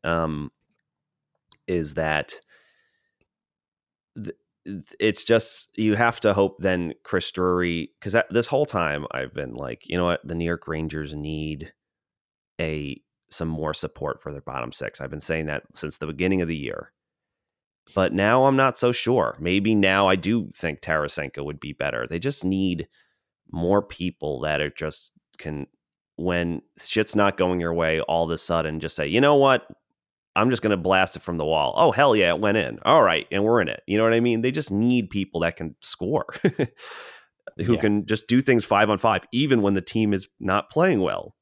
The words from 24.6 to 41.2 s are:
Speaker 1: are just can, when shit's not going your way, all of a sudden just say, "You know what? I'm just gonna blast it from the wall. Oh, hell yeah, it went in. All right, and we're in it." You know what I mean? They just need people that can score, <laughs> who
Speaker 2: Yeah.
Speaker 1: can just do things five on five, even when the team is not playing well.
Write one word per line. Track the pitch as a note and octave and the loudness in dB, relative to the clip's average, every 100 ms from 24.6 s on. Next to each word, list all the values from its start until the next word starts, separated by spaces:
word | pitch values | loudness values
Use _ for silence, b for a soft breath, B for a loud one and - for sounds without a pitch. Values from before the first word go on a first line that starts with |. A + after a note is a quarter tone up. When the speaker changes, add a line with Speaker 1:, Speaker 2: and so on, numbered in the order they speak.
Speaker 1:
are | D2 | -2
just | - D2+ - - _ _ - | -4 -8 -8 -14 _ _ -14
can, | D#2 D2+ C#2 _ _ _ _ - | -10 -8 -10 _ _ _ _ -6
when | F2 F2 F2 E2 _ - | -2 0 0 -4 _ -16
shit's | - A2 G#2+ - | -4 -2 2 4
not | G2+ F#2+ | 2 4
going | F2+ F2+ | 0 2
your | E2+ | 0
way, | E2+ D#2+ D#2+ | 0 0 0
all | - E2+ | 0 0
of | E2 | 0
a | E2 | -2
sudden | - E2 D#2+ D#2+ | 0 0 0 -4
just | D#2 - | -6 -4
say, | D2 | 0
"You | G#2 | 2
know | C#3+ D3 | 4 6
what? | C3+ B2+ - - _ _ _ _ _ - | 6 4 -2 -20 _ _ _ _ _ 0
I'm | A#2 | 2
just | A#2+ | 2
gonna | A2 G2 | 0 0
blast | F2 F#2+ F#2+ - | 2 2 2 -2
it | |
from | - E2+ | -6 -4
the | |
wall. | D2+ D#2+ C#2 - | 0 0 0 4
Oh, | E3 | 4
hell | A#2 C#3+ | 6 4
yeah, | G#2+ F2 | 6 4
it | E2 | 4
went | G#2 G#2+ | 2 2
in. | C2+ A1+ | 0 -2
All | - D3+ | 4 6
right, | G#2 D#2+ - | 6 2 -2
and | G2 | 0
we're | G#2+ A#2 | 2 2
in | D#2+ | 2
it." | - - | -4 -2
You | G#2 | 2
know | |
what | A2+ | 4
I | A#2 | 4
mean? | A#2+ A2+ | 4 2
They | B2+ | 0
just | D3 - | -2 -2
need | G2 A#2+ B2 F#2+ | 0 2 2 0
people | G2+ F#2+ E2 | -4 -4 -2
that | E2 - | -2 -2
can | D#2+ - | -10 -10
score, | - - F2+ D3 - - | -12 -8 -2 -2 -4 0
<laughs> | E3+ - C3+ B B B B B B _ - - | 0 0 -4 B B B B B B _ -18 -6
who | G#2 | 0
Speaker 2:
Yeah. | A#2 | 2
Speaker 1:
can | G#2+ G#2 G2+ | 2 2 0
just | G#2+ - | -4 2
do | B2 | 2
things | C3+ A#2+ | 4 2
five | - G2+ G#2+ | 4 4 4
on | G2+ | 4
five, | A#2 F#2+ - | 2 0 -2
even | A#2+ D3 B2 | -2 2 4
when | G2+ | 4
the | F#2+ | 0
team | F2+ A2+ G#2+ | -2 0 2
is | G2 - _ | 0 -4 _
not | F#2 G2+ - | 0 0 0
playing | D3+ F#3 B2 | 0 2 2
well. | F#2 C2 | 0 -2